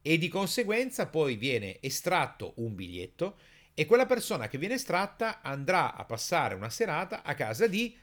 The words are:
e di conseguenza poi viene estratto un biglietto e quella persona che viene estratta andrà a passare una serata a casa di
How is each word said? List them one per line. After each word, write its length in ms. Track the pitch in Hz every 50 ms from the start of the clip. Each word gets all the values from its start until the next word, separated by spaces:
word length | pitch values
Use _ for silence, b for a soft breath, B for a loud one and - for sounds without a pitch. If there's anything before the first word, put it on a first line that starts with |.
e 180 | _ 147 160 165
di 100 | 165 175
conseguenza 760 | - 190 196 185 - - 240 196 214 226 262 262 - - 196
poi 300 | 127 - 160 156 139 123
viene 440 | 104 110 139 131 113 101 95 90 -
estratto 720 | - 135 135 - - 170 180 175 143 127 - - 107 87 -
un 180 | - 117 117 107
biglietto 640 | 92 95 87 87 87 90 92 _ - 170 196 202 b b b b b b b b
e 120 | - 156
quella 180 | 156 220 240 262
persona 440 | 254 254 233 - - 208 151 113 104
che 100 | - 131
viene 160 | 151 202 254
estratta 680 | 254 - - - 269 202 - - - 233 220 - -
andrà 540 | - - 139 139 139 170 185 180 151 113 -
a 100 | - -
passare 500 | - 117 110 - - 175 165 139 110 101
una 140 | 95 104 113
serata 540 | 113 - 226 196 151 156 190 180 - -
a 120 | - - 143
casa 340 | 139 139 110 113 120 214 226
di 280 | 180 208 240 226 b b